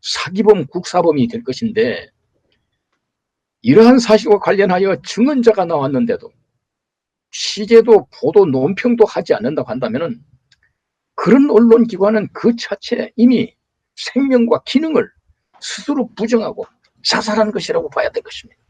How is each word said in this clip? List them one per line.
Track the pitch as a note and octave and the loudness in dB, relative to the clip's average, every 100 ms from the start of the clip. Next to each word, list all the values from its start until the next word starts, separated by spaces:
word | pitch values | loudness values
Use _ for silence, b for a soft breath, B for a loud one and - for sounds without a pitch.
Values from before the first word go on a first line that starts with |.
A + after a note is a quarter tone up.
사기범, | - - - F#3 G#3 G3+ C#3 | -10 -10 -8 -2 4 4 2
국사범이 | F3+ F3+ F3+ E3+ D3+ A#2+ | -8 -4 -2 0 0 -2
될 | A#2 | -4
것인데 | A#2 B2 A2+ G2+ A#2+ A2+ - _ _ _ _ _ _ _ _ _ _ _ _ _ _ _ | -10 -8 -6 -2 -4 -4 -12 _ _ _ _ _ _ _ _ _ _ _ _ _ _ _
이러한 | A2+ D#3 A3+ C4 | 2 6 6 4
사실과 | A#3 G#3+ A3+ G#3 | 4 0 2 0
관련하여 | F3 F#3+ G3 F3+ G3 F3+ | 0 0 0 0 -2 -4
증언자가 | - - B3+ C#4+ A#3 G#3+ F3+ | -6 -2 0 2 2 2 0
나왔는데도 | D#3+ C#3 C3+ A#2 - - _ _ _ _ _ _ _ _ _ _ | -2 -2 -2 -2 -4 -8 _ _ _ _ _ _ _ _ _ _
취재도 | - - - G3+ A3+ A3+ G#3+ D3 _ | -12 -10 -10 4 6 6 4 2 _
보도 | - G3+ F#3 | 0 2 2
논평도 | C3 C#3 F#3+ B3 A#3 G#3 | 2 -2 -2 -2 2 2
하지 | - F#3 | 0 -4
않는다고 | B2+ A2 D3+ B2+ | -2 -2 -6 -8
한다면은 | B2+ - A#2 E3 - _ _ _ _ _ _ _ _ _ - | -8 -6 -6 -8 -10 _ _ _ _ _ _ _ _ _ -8
그런 | - A#3+ C#4+ | 2 4 4
언론기관은 | G#3+ A#3 A3+ A3+ F3+ G3 A3 F#3 | 4 6 4 2 0 0 0 -4
그 | - A3 A#3 | -4 -2 -2
자체 | - G3+ - A#3+ - - | -6 -10 -8 -8 -8 2
이미 | B3 A#3 - _ _ _ _ - | 2 2 -2 _ _ _ _ -16
생명과 | - - C#4 B3+ A#3 - - | -8 -4 0 0 2 -2 0
기능을 | B3+ D#4+ D#4+ A3 _ _ _ _ _ | -2 0 -2 -4 _ _ _ _ _
스스로 | - - G3 D4 A#3 - | -16 -14 -8 -6 -6 -6
부정하고 | A3 A#3 G3+ - - _ _ _ | -2 -2 -2 -10 -16 _ _ _
자살한 | - - G#3+ G#3+ G#3+ | -4 -4 -2 -2 -2
것이라고 | G#3 - - - | -4 -4 -6 -6
봐야 | - - | -6 -6
될 | - | -8
것입니다. | - - A#3+ _ | -12 -20 -20 _